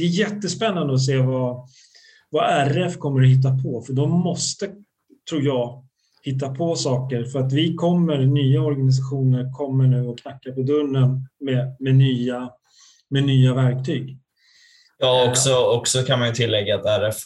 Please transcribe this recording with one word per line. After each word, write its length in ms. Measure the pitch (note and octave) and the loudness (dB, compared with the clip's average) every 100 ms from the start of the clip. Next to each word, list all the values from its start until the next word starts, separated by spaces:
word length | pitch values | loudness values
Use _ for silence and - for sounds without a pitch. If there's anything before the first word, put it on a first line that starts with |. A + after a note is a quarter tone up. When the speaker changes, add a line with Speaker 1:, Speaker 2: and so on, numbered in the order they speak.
Speaker 1:
är 160 | F3 F3 | 0 0
jättespännande 760 | G#3 - F3+ - A3+ F3+ D3 | -2 -4 -8 -4 -4 -2 -2
att 80 | C3 | 0
se 160 | C3 C3 | 0 0
vad, 500 | B2+ B2+ B2 C3 - _ _ _ _ _ _ | 0 0 -4 -6 -12 _ _ _ _ _ _
vad 160 | D3+ - | -2 0
R 340 | D#3+ C3+ C3 F3+ | 2 2 0 -2
F 100 | - | -4
kommer 220 | C#3+ C3+ | -2 4
att 60 | C3 | 6
hitta 300 | C3 C3+ C3 | 6 4 0
på, 240 | - A#2+ | -2 -6
för 120 | - | -6
de 180 | C3 D3+ | -2 0
måste, 580 | E3+ F3 C#3 - - G3 - - _ _ _ - | 0 0 -2 -6 -6 -10 -10 -20 _ _ _ -8
tror 120 | D#3+ | -4
jag, 440 | C#3 B2+ A#2+ - - _ _ _ | -2 -2 -4 -8 -20 _ _ _
hitta 320 | C#3+ C3+ C3+ C3+ | -8 -6 -6 -4
på 200 | E3+ D#3+ | -4 -2
saker, 480 | D3 B2+ - A#2+ | -2 -2 -2 -4
för 160 | A#2 C#3 | -4 -4
att 140 | C3 | -2
vi 220 | C#3 E3+ E3+ | 0 0 0
kommer, 420 | E3+ F3 E3 C#3+ | 0 2 2 2
nya 440 | C3 D3 C3+ C3+ | 2 4 4 2
organisationer 880 | D3+ C#3 C3+ C3 - C#3 C3 B2+ C3 | 2 0 2 2 0 0 2 0 -2
kommer 360 | - C#3+ C3 C3 | -6 -4 2 4
nu 200 | B2 A#2+ | 2 0
och 120 | A#2+ | -8
knackar 320 | - - C3 | -14 -16 -10
på 100 | C3 | -4
dörren 640 | B2+ D3 C#3+ C3+ C3 C3 - _ | 0 0 0 2 2 0 -6 _
med, 360 | C#3 B2+ C3 - | -4 -2 -4 -4
med 160 | C3+ C3 | 2 4
nya, 540 | C3+ B2 A#2+ B2 B2 - _ _ _ _ _ | 4 2 -2 -6 -8 -14 _ _ _ _ _
med 140 | C#3 | -2
nya 300 | C#3 C3+ B2+ | 2 4 4
verktyg. 640 | B2+ B2+ - - C3+ - - _ _ _ _ _ _ _ - | 4 0 0 -4 -6 -8 -16 _ _ _ _ _ _ _ -4
Speaker 2:
Ja, 220 | C3 B2+ | 2 4
Speaker 1:
Eh. 60 | B2 | 4
Speaker 2:
också, 260 | B2 C#3 B2+ | 2 2 2
också 480 | A2 A#2 - B2+ | 2 0 0 -2
kan 160 | B2+ B2 | 0 0
man 80 | A#2 | 0
ju 60 | |
tillägga 420 | A#2 A#2 G#2+ G2+ G2+ | 0 0 0 0 -2
att 100 | G2+ | 0
R 180 | G#2+ G#2 | 0 0
F 60 | G#2+ | -4